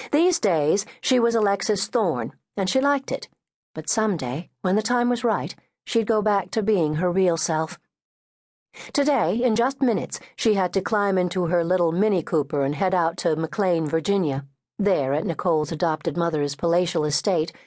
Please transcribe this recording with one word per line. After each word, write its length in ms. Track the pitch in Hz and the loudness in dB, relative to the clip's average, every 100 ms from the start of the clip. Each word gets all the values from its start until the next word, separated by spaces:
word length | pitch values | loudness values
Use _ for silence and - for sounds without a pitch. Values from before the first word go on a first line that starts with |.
| - | -2
These 300 | 294 349 - | 2 2 2
days, 440 | 202 160 147 190 - - | 0 2 2 0 -2 -10
she 180 | - 254 | 0 2
was 160 | 233 | 2
Alexis 540 | 233 208 202 - 202 - | 2 2 0 0 -2 0
Thorne, 460 | 240 196 123 120 - _ - | 0 0 0 -6 -10 _ -6
and 120 | 185 | 0
she 120 | 262 | 2
liked 280 | 277 285 - | 2 0 -2
it. 200 | - - _ _ _ _ | -8 -8 _ _ _ _
But 160 | - 156 | -10 -4
someday, 600 | - 214 175 123 139 - _ | 0 0 0 -2 -6 -8 _
when 120 | 185 196 | 0 0
the 60 | |
time 260 | 214 247 240 | 0 0 0
was 160 | 240 | 0
right, 320 | 233 180 131 - _ _ - | 0 -2 -4 -10 _ _ -4
she'd 220 | 226 220 | -2 2
go 140 | 214 | 0
back 300 | 208 202 180 | 2 0 0
to 100 | 220 | -2
being 340 | 208 202 156 156 | 0 2 2 0
her 140 | 180 | 0
real 280 | 180 185 165 | 2 2 0
self. 420 | - 160 160 - _ _ _ _ _ _ _ _ _ - - | 0 -2 -2 -8 _ _ _ _ _ _ _ _ _ -20 -6
Today, 440 | - 277 277 165 226 | 0 2 2 2 0
in 200 | 240 214 | 0 2
just 260 | 240 277 | 0 2
minutes, 380 | 254 202 - - - - | 0 0 -4 -10 -14 -2
she 200 | 233 202 | 0 2
had 180 | 180 | 2
to 80 | 185 | 0
climb 360 | 190 214 202 190 | -2 0 2 2
into 280 | 180 190 170 | 0 0 0
her 180 | 175 | 0
little 300 | 170 180 170 | 2 2 2
Mini 280 | 170 214 190 | 2 2 0
Cooper 420 | 147 160 143 147 | 0 -2 0 0
and 120 | 139 147 | -2 0
head 180 | 185 | 0
out 220 | 185 165 175 | 2 0 0
to 200 | 175 156 | -2 -2
McLean, 500 | 160 - 190 170 151 | -2 -2 0 0 0
Virginia. 580 | 165 196 202 160 135 139 _ _ - | -2 0 0 0 -2 -6 _ _ -4
There, 360 | 202 175 135 | 0 0 0
at 120 | 143 208 | -2 -2
Nicole's 460 | 160 185 160 151 | -4 0 0 0
adopted 460 | 156 170 156 165 151 | -2 0 0 -2 -2
mother's 380 | 170 156 143 - | -2 0 -2 -2
palatial 500 | 170 170 175 160 151 | 0 0 0 0 0
estate, 480 | 143 - 180 160 - | 0 0 0 -2 -8